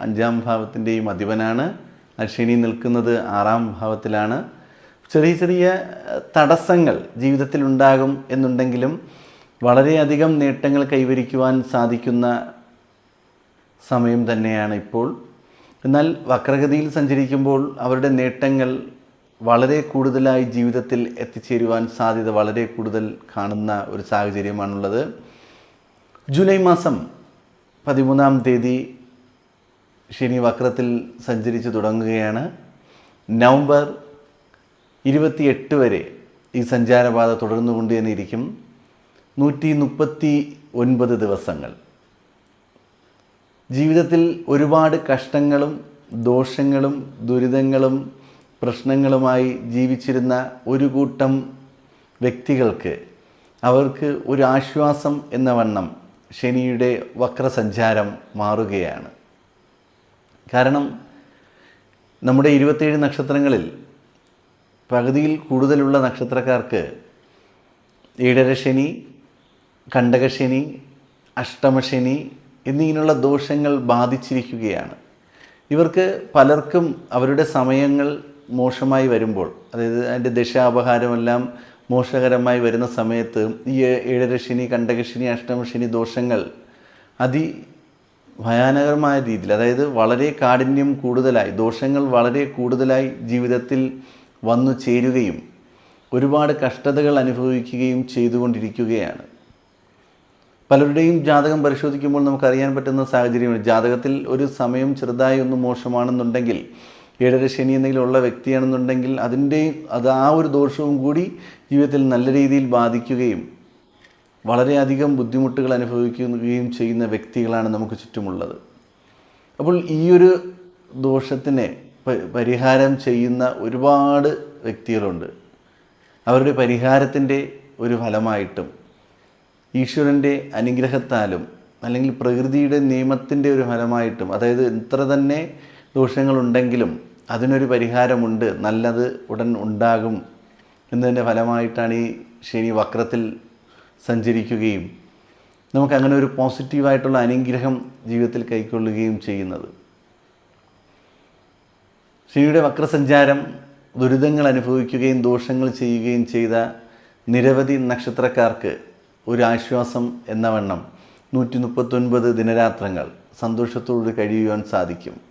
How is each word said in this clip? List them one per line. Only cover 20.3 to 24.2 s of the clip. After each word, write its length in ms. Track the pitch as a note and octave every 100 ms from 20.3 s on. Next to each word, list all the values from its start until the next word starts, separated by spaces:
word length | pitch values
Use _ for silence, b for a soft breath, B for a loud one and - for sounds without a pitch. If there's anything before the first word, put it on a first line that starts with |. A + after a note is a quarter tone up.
| B2+ A#2+ A#2
ജീവിതത്തിൽ 460 | A#2+ A#2+ A#2 A#2+ A#2 -
എത്തിച്ചേരുവാൻ 600 | A#2 A2+ - A#2+ A#2 A2+ A2+ -
സാധ്യത 320 | A2+ A2+ A2 G#2+
വളരെ 260 | G#2+ G#2+ A2+
കൂടുതൽ 300 | A#2 A2 G#2+ G#2+ - -
കാണുന്ന 420 | A2 G2+ G#2 G#2+ G2+ G2
ഒരു 100 | G2+ G2+
സാഹചര്യമാണുള്ളത്. 880 | G#2